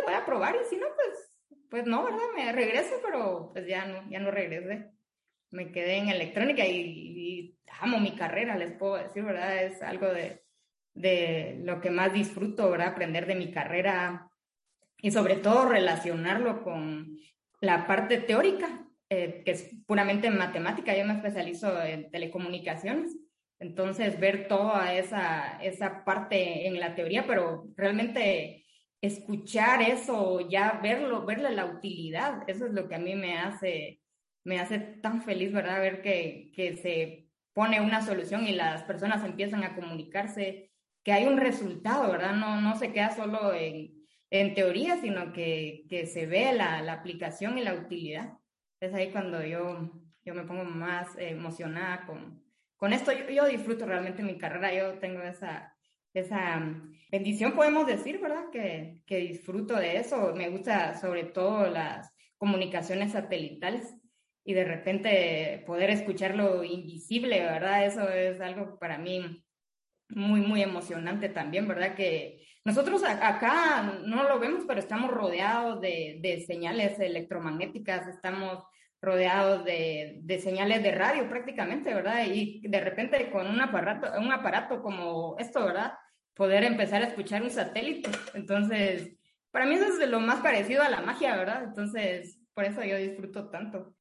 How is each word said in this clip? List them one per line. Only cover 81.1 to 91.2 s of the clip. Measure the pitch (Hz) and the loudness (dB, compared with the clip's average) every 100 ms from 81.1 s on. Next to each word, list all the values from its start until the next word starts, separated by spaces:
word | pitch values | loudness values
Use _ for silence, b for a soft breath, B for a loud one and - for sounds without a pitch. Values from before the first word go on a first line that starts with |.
| 294 240 | 2 0
prácticamente, | 165 254 240 180 262 277 | -4 -6 -4 -4 -2 -2
¿verdad? | 208 180 233 220 | -2 0 0 0
Y | 202 208 - 208 | 0 -2 -4 0
de | 196 | 0
repente | 185 190 247 285 233 | 0 -2 2 2 2
con | 196 185 | -2 0
un | 226 | 2
aparato, | 262 196 175 214 165 185 | 2 2 0 -2 -2 -2
un | 240 | 0
aparato | 254 208 190 - 240 | 0 2 0 0 -4
como | 220 185 175 165 165 - | -4 -6 -4 -4 -4 -6
esto, | 233 285 | -2 0
¿verdad? | 202 180 220 - B B _ | 2 2 -2 -6 B B _
Poder | - 196 196 | 0 4 6
empezar | 240 233 208 208 | 6 4 2 2
a | 233 | 0
escuchar | 208 - 208 | -2 -4 -2
un | 240 | -2
satélite. | 240 175 - 262 349 - - - | -2 -4 -4 -4 -4 -4 -6 -8
Entonces, | 202 - 202 208 220 196 180 - - _ _ _ | -8 -2 2 2 2 2 0 -6 -14 _ _ _
para | - 262 | 0 4
mí | |
eso | 349 403 | 4 4
es | 349 | 4
de | 277 | 4
lo | 226 | 4
más | 226 247 | 4 4
parecido | 302 226 202 262 | 4 4 4 4
a | 285 | 4
la | 208 | 4
magia, | 180 - | -2 0